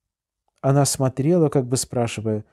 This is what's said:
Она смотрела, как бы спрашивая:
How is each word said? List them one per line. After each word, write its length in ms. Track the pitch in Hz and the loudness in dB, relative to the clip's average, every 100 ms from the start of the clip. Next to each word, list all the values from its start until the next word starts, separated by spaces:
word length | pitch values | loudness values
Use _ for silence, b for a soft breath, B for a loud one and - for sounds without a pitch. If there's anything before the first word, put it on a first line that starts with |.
| _ _ _ _ _ _ | _ _ _ _ _ _
Она 240 | 135 143 135 | 0 2 2
смотрела, 640 | - 131 131 143 180 151 | 0 -2 0 0 2 2
как 180 | 143 123 | 0 0
бы 100 | 127 | -4
спрашивая: 680 | - 123 117 - 110 107 - | -4 -4 -4 -4 -4 -4 -6